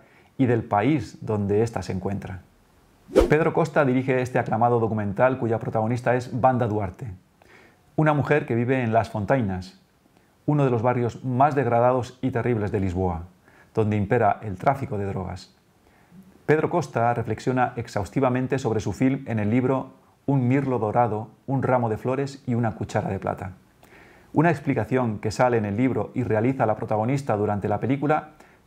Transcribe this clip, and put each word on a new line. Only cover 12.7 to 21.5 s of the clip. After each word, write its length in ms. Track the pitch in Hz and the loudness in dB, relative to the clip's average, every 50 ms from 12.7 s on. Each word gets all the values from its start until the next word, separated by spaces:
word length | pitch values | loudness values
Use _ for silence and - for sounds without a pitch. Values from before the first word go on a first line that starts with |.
de 80 | 92 104 | -2 -2
Lisboa, 440 | 95 95 87 92 95 92 85 82 85 - - _ _ _ - - - _ - | -2 -2 -2 -2 -2 -2 -2 -6 -8 -12 -18 _ _ _ -20 -20 -20 _ -2
donde 220 | - 113 107 104 107 | -2 0 0 0 0
impera 420 | 101 95 123 123 113 101 101 - | 0 0 2 2 4 2 2 0
el 160 | - 107 95 87 | -4 -8 -10 -2
tráfico 400 | - 147 135 131 123 - 107 101 | 0 0 0 0 -2 -6 -6 -6
de 80 | 101 | -4
drogas. 480 | 98 98 95 92 90 92 95 - - _ _ _ _ _ _ _ _ _ _ _ _ - - - - - _ _ | -4 -6 -6 -6 -8 -10 -12 -14 -20 _ _ _ _ _ _ _ _ _ _ _ _ -20 -20 -20 -20 -20 _ _
Pedro 240 | - 147 156 156 - | 0 2 2 2 0
Costa 440 | 156 175 139 - - - 117 120 120 | 0 -2 -2 -2 -2 0 0 2 0
reflexiona 600 | 117 110 107 110 - - 135 127 127 123 120 - | 0 -2 -4 -6 -4 -2 -2 0 0 0 -2 -2
exhaustivamente 840 | - 113 - - - 101 - - 143 131 127 120 127 127 123 143 131 | -6 -10 -6 -6 -6 -6 -4 -2 0 0 0 0 0 -2 -2 -2 -2
sobre 220 | - 123 110 - | -2 -2 -2 -2
su 140 | - 107 95 | -2 -4 -2
film 320 | - 127 131 135 135 139 - | 0 0 0 0 0 -4 -4
en 120 | 117 110 | -4 -2
el 100 | 104 104 | 0 2
libro 420 | 110 127 123 127 135 131 - - - - _ _ _ _ _ | 2 2 2 2 0 -2 -2 -6 -14 -20 _ _ _ _ _
Un 220 | - 139 139 123 120 | 0 2 2 2 2
mirlo 320 | 127 143 135 135 127 117 | 2 2 2 0 -2 -2
dorado, 520 | 107 107 104 120 123 113 104 107 107 - - _ _ | -2 0 2 2 2 2 0 -4 -6 -10 -14 _ _
un 160 | - | -4